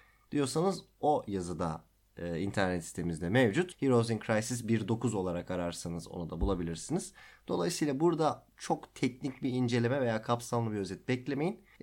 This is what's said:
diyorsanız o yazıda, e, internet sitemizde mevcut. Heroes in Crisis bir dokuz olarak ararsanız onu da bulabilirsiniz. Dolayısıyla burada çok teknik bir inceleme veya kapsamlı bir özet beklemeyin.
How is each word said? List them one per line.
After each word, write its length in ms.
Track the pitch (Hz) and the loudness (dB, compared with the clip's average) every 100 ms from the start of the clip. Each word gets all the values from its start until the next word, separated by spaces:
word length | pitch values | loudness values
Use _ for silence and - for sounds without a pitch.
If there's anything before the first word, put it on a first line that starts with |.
| _ _ - | _ _ -4
diyorsanız 540 | 143 131 160 190 185 - - | -2 0 2 0 0 -8 -2
o 240 | 147 147 - | 2 2 0
yazıda, 580 | 95 87 87 85 78 - _ _ - | -4 -2 -2 -2 -4 -10 _ _ -10
e, 240 | 87 82 | -4 -2
internet 440 | 98 104 95 90 | -2 0 0 0
sitemizde 440 | 85 - 85 80 87 | -4 -6 -4 -2 2
mevcut. 540 | 123 117 139 180 - | 4 4 4 -2 -2
Heroes 280 | 135 120 117 | 4 4 4
in 100 | 110 - | -2 0
Crisis 420 | 110 113 120 110 | 0 0 -4 0
bir 200 | 110 101 | 0 2
dokuz 260 | 113 120 | 0 0
olarak 360 | 104 92 87 85 | 0 0 -2 -4
ararsanız 580 | 90 87 85 85 85 82 | -4 -4 -4 -6 -8 -8
onu 220 | 90 82 | -8 -6
da 100 | 82 | -2
bulabilirsiniz. 720 | 98 90 82 82 - 170 - - - - - | 0 0 -2 -4 -2 -4 -4 -16 -20 -16 -4
Dolayısıyla 520 | 180 175 - 147 135 | 0 0 0 0 4
burada 460 | 170 160 151 - _ - | 2 4 2 0 _ -14
çok 380 | - 156 - | -4 -4 -4
teknik 480 | - 131 - 139 - | -2 -2 -2 -8 -4
bir 100 | 131 | -2
inceleme 480 | 127 120 120 120 139 | 2 2 4 2 2
veya 220 | 120 110 | 2 0
kapsamlı 500 | 117 120 - 120 113 | 0 -2 0 0 0
bir 60 | 104 | -2
özet 300 | 92 92 - | -4 -6 -2
beklemeyin. 560 | 127 135 139 170 220 - - | -2 0 0 0 -2 -14 -8